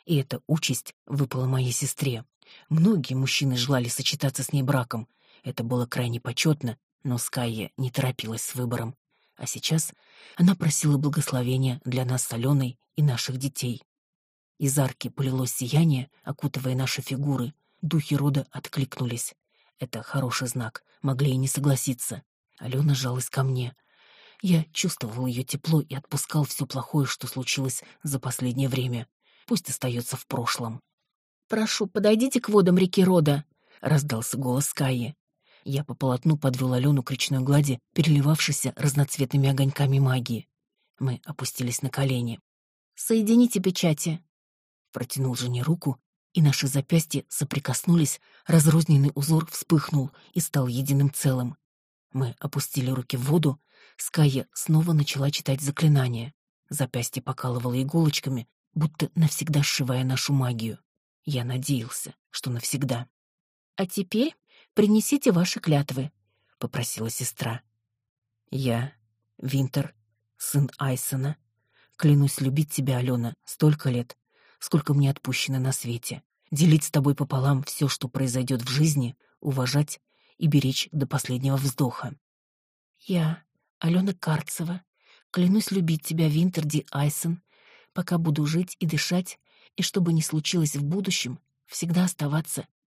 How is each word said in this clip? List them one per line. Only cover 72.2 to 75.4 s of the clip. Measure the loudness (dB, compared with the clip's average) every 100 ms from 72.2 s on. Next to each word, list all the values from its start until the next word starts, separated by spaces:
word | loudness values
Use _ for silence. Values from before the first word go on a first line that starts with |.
| 4 2
любить | 0 0 0
тебя, | -2 -2 0
Алёна, | 0 -2 -4 -8
столько | -16 2 4 4 0
лет, | -2 -4 -12 _ _ _ _
сколько | -2 0 2
мне | 2 2
отпущено | 0 -4 -4